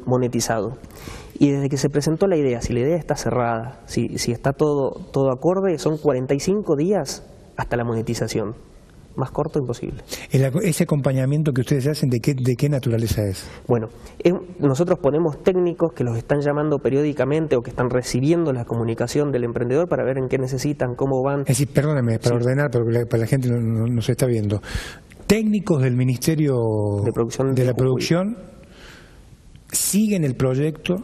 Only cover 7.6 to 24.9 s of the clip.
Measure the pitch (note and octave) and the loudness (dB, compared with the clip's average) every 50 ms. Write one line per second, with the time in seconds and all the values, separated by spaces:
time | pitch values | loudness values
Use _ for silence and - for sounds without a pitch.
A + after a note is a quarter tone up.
7.6 | - - A#2 A#2 A#2 A#2 A2+ A2+ A2 A#2+ A#2 - A#2 A2 - A2 G#2+ G2+ A#2 - | -6 -2 -2 -2 0 0 -2 -2 -2 -2 -2 -2 -2 -2 -2 -4 -4 -4 -8 -12
8.6 | - - - - - - - - - - - - C3 - - - D3+ D#3+ - D#3 | -16 -20 -20 -20 -20 -20 -20 -20 -20 -12 -6 -6 -6 -4 -2 -4 -4 -2 -2 -4
9.6 | C3 B2 A#2+ - - - C#3+ G#2 - - - - - - - C3 C3+ C3+ B2 F3+ | -2 -4 -6 -8 -8 -10 -10 -10 -12 -12 -12 -12 -6 0 2 2 2 2 0 0
10.6 | A3 F3+ D#3 - F3 - D#3+ C#3+ B2+ C#3+ C3 C3+ C3 C3+ D3 D#3 D#3 D#3 B2 C3 | 0 0 2 0 2 2 2 0 2 0 0 2 0 0 0 2 0 0 0 0
11.6 | A#2+ - D#3 C3+ B2 D3 D3+ - D#3+ C3 B2 A#2 - D3 C#3+ C3 B2 C3 B2+ - | 0 2 0 0 0 0 0 0 0 0 0 0 0 0 0 0 0 0 0 2
12.6 | C#3+ D3 D3 C3 - B2 A2+ A2 A#2 G#2 - A2 G#2 G2+ F#2 - - - - - | 0 0 0 0 0 0 0 0 0 0 0 0 0 -2 -2 -6 -10 -16 -18 -8
13.6 | - - B2 A#2 A2 - - - - - - - - F3 F3+ - - - - - | 0 0 0 0 0 -4 -10 -16 -20 -18 -6 0 2 2 2 2 -4 -8 -6 0
14.6 | D3 C#3 C3 C3+ F3 E3+ F3+ - - C3+ C#3 D#3+ E3+ D#3+ C#3 - - G3 F#3 F3+ | 2 2 2 2 2 2 2 2 2 2 2 4 2 0 -2 0 0 2 2 2
15.6 | F3+ F3 E3 - E3+ E3 - - C3 A#2+ A2+ A#2 - - D3+ D3 C#3+ D3 C#3+ D3 | 2 0 0 0 -2 -2 0 -2 -2 -2 -2 -4 -2 0 0 2 2 0 0 0
16.6 | D3+ D#3 D3 C#3 - A#2+ C3 C#3 D3 D3+ C#3 - C3 C3 D3 D#3+ D#3+ D3+ D3 B2 | 0 0 0 0 0 2 2 2 2 0 0 0 0 2 2 0 2 2 0 0
17.6 | A#2 - - - B2 B2 B2 B2+ B2 - - B2+ C3+ D3+ E3+ E3+ E3 D3+ C3 A#2+ | 0 -2 -2 -2 0 0 0 0 -2 0 0 0 2 2 2 2 2 0 0 -2
18.6 | A2+ - A#2 A#2 A2+ A#2 A2+ - A#2+ A#2+ - D3 D3 D3 C3+ B2 A#2+ A#2 A#2 B2 | -2 -4 -2 -2 -2 -2 -2 -2 -2 0 0 0 0 0 0 -2 -2 -2 -2 -2
19.6 | B2 A#2+ B2+ D3+ F3+ F3 D#3 C3 A#2+ B2 C3+ C3+ C3 B2+ C3+ C3+ C3 B2+ C3+ B2+ | 0 0 0 0 0 0 0 0 0 0 0 -2 -2 -2 -2 -2 -2 -2 -4 -2
20.6 | C3 D3 C#3+ C#3+ C3+ B2 A#2+ - C3 C3+ C3+ B2+ B2+ C#3 C#3 C#3+ C#3 - C3 A#2+ | -2 -2 -2 -2 -2 -4 -2 -2 -2 0 0 0 0 0 0 -2 0 0 0 0
21.6 | C#3+ A#2 - C#3+ C#3 D3+ D3+ C#3 A#2+ A#2 A2+ G#2+ - A#2+ A#2+ A#2+ A#2+ B2 C3 C#3 | 0 0 2 0 2 2 0 0 0 0 0 0 0 0 2 2 2 2 2 2
22.6 | D3 C#3+ A#2+ A#2+ A#2 A#2 A2+ A#2+ A#2+ A#2 - A2+ A#2 A2 C#3+ C3+ B2+ B2 A#2+ A#2+ | 0 0 0 0 2 2 2 0 0 0 0 0 0 0 0 0 0 0 0 0
23.6 | A2+ A2+ A2+ A2+ A2+ A#2+ B2 A#2 G#2 - A#2+ - C3+ B2+ A#2+ A2 G#2 G2+ G#2+ G2 | 0 0 0 0 0 0 0 0 0 0 0 0 2 0 0 0 0 0 -2 -2
24.6 | - - - - - - | -4 -4 -6 -6 -6 -8